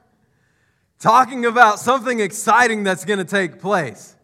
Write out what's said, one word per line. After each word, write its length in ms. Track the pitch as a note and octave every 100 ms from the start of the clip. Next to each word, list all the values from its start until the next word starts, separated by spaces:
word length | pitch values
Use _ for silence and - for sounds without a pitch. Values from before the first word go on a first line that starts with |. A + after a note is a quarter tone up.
| _ _ _ _ _ _ _ _ _ _
talking 460 | - A#3 A#3+ C4 A#3
about 340 | A3+ A3+ G#3
something 400 | - C4 A#3+ A#3
exciting 640 | G3 - - A3 B3 A3
that's 200 | G3 F#3 E3
gonna 200 | G3+ F3
take 340 | G3+ F#3 -
place. 560 | F#3 G3+ C#3 G2+ - _